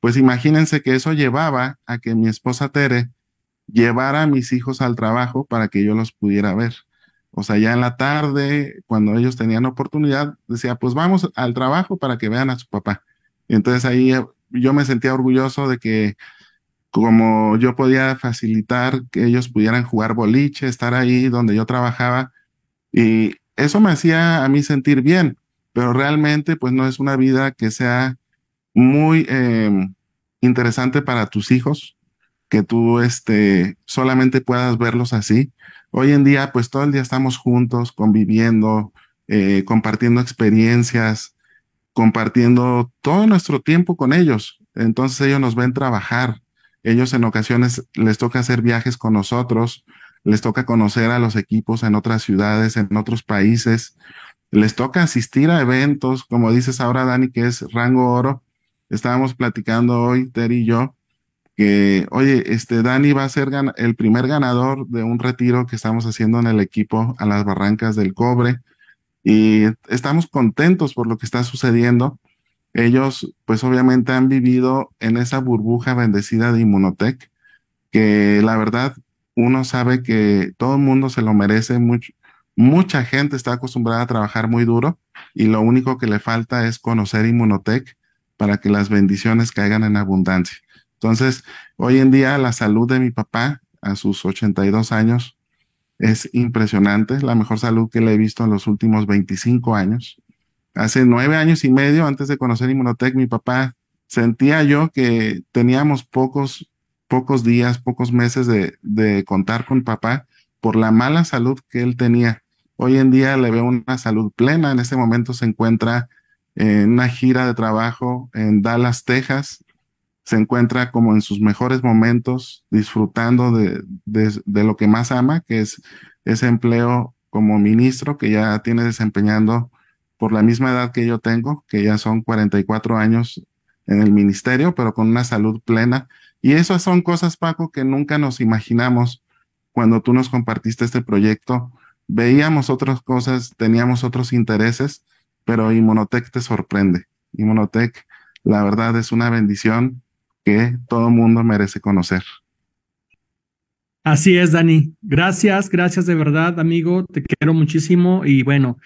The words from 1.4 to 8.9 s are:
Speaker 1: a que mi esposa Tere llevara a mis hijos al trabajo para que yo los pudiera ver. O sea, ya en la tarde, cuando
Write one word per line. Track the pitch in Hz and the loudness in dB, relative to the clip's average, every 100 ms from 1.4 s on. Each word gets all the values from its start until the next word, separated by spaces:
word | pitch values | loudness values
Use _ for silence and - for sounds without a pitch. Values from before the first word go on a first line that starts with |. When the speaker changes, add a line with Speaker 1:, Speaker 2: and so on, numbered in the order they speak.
| 160 131 131 135 _ | -2 -2 -4 -8 _
Speaker 1:
a | 120 | -10
que | 117 113 | -4 -2
mi | 113 | -2
esposa | 110 - 123 139 | -2 -6 -4 -4
Tere | 147 139 123 123 _ _ _ _ _ _ | -2 0 0 -4 _ _ _ _ _ _
llevara | 107 117 120 131 143 | 0 2 2 -2 0
a | 156 | 0
mis | 139 123 | 0 -2
hijos | 127 123 131 | -4 -4 -4
al | 131 120 | -4 -2
trabajo | 113 113 123 127 | -2 -2 -2 -6
para | 139 117 107 | -6 -4 -2
que | 98 | -2
yo | 104 | 0
los | 107 113 | -2 -4
pudiera | _ 104 101 101 95 | _ -2 -2 -2 -2
ver. | 117 120 _ _ _ _ _ | -4 -8 _ _ _ _ _
O | - | -12
sea, | 101 104 | -4 0
ya | 110 | 0
en | 120 | 0
la | 123 123 | -2 -2
tarde, | 131 147 151 139 139 147 139 - | -4 -2 -2 -2 -2 -4 -6 -10
cuando | - | -6